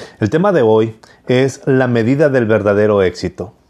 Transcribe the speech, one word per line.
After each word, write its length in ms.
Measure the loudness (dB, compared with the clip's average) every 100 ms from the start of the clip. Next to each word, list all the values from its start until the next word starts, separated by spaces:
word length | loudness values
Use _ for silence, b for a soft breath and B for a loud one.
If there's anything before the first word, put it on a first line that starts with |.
| B B
El 100 | -4
tema 240 | 0 0
de 80 | 2
hoy 340 | 2 2 0 -6 B B -2
es 340 | 0 0 -4 -2
la 220 | 0 0
medida 420 | 0 0 0 0
del 160 | 0 0
verdadero 560 | 0 0 0 2 2
éxito. 520 | 0 -2 -10 -10 -16 -16 _